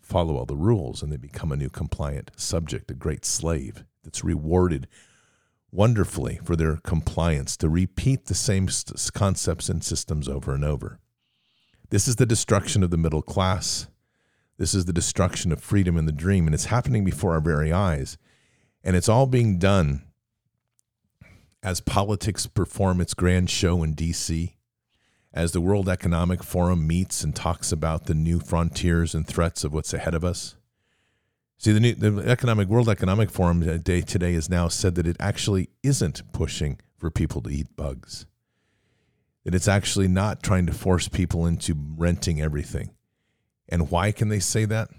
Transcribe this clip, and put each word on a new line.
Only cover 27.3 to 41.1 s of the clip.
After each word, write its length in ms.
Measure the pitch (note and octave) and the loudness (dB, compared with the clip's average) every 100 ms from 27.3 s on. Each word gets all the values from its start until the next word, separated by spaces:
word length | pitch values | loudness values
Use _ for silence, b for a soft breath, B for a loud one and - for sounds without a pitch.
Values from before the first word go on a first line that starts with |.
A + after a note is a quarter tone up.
talks 380 | - E2+ F2 - | -4 -4 -4 -4
about 340 | D#2+ D#2+ D#2+ - | -2 -2 -2 -2
the 80 | |
new 240 | D#2+ D#2+ E2+ | 0 2 0
frontiers 760 | - E2+ E2+ - F2 E2+ E2 | 0 0 0 0 2 2 2
and 140 | E2 D#2 | -2 -4
threats 380 | - E2 - | 0 0 -2
of 80 | D2+ | -4
what's 200 | D#2 - | -4 -4
ahead 220 | D#2 - | -4 -2
of 100 | E2 | -2
us. 300 | F2 E2 - - _ _ _ _ _ _ _ _ _ _ | -2 -4 -10 -16 _ _ _ _ _ _ _ _ _ _
See, 140 | A2 | 2
the 80 | G#2+ | 4
new, 140 | A#2+ | 4
the 240 | - G#2+ G#2 - | 2 0 0 0
economic, 400 | B2 B2 A2 F#2+ | 0 2 2 4
World 200 | A2+ A2+ | 4 4
Economic 400 | G2+ F#2 G2 G#2 | 2 2 2 0
Forum 320 | - F2 E2+ E2+ E2 | 2 2 4 2 0
day 200 | D#2+ F2 | 0 0
today 320 | F2 - F2 | 0 -2 0
has 140 | E2+ E2 | 0 0
now 200 | F2+ E2+ | 0 0
said 260 | - F#2+ | 0 0
that 120 | F2 E2+ | 2 -2
it 100 | E2+ | 0
actually 500 | G2 - - G2 F2 _ | -2 -2 0 0 -2 _
isn't 500 | C3+ C#3 F2+ - - | 0 2 0 -4 -10
pushing 460 | - D2+ - D2+ C2+ _ _ | -4 -4 -2 -4 -4 _ _
for 140 | E2 | -6
people 320 | - D#2+ - | -2 -2 -2
to 80 | A#1 | -4
eat 240 | C#2+ D#2 - | -6 -6 -8
bugs, 480 | D2 B1 - - - _ _ _ _ _ _ _ _ _ _ _ | -8 -10 -14 -18 -18 _ _ _ _ _ _ _ _ _ _ _
that 100 | - | -2
it's 140 | F2+ G2+ | 0 4
actually 400 | G2 - G2+ F#2+ | 2 2 2 4
not 360 | F#2 G#2 - | 4 2 -2
trying 220 | - F#2 F2 | 0 2 2
to 60 | |
force 360 | D2 F#2+ F2+ | 0 2 2
people 360 | - | 2